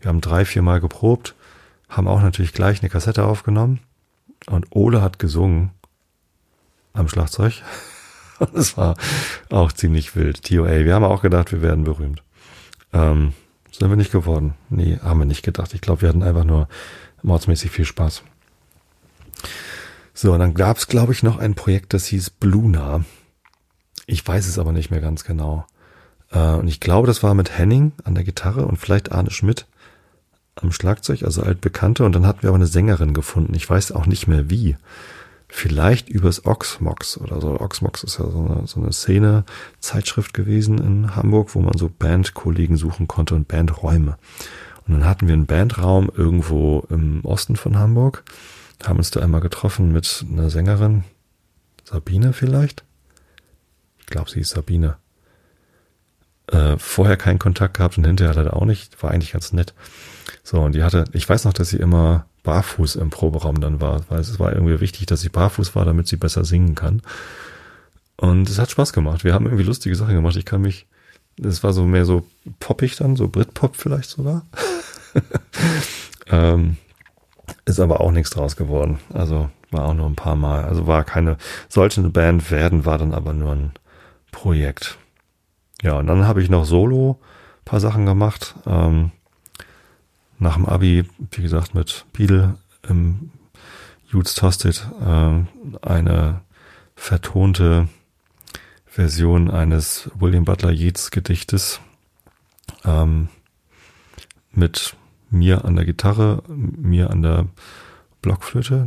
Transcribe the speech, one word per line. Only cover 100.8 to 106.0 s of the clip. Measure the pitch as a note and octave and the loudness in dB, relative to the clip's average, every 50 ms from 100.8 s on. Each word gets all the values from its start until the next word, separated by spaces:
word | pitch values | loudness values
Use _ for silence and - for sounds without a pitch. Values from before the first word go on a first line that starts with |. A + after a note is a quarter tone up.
| E2+ F2 F2+ - - - | 0 -2 -2 -2 -8 -6
Gedichtes, | - F#2+ F2+ - F2 E2 - - G#2 F#2 - - - - - _ _ _ _ _ _ _ _ _ _ _ _ _ _ _ _ - - _ - | -6 -4 -2 -2 -2 -4 -2 -2 -2 -2 -2 -4 -8 -10 -16 _ _ _ _ _ _ _ _ _ _ _ _ _ _ _ _ -20 -20 _ -2
ähm, | F2+ D#2 D#2+ D#2+ D#2+ D#2+ D#2+ E2 E2+ - _ _ _ _ _ _ _ _ _ _ _ _ _ _ _ _ - - _ - _ _ _ | 0 2 2 2 2 2 0 -2 -4 -8 _ _ _ _ _ _ _ _ _ _ _ _ _ _ _ _ -20 -20 _ -20 _ _ _
mit | - F#2+ E2+ D#2+ - - - - - _ _ _ _ _ _ _ | 0 0 0 2 0 -4 -8 -8 -10 _ _ _ _ _ _ _
mir | G#2+ F2 F2 F#2 F#2 F#2 - | 2 2 4 4 4 2 2
an | F2 F2 | 0 0
der | F2 E2 | 0 0
Gitarre, | F2 E2+ - | -2 -2 0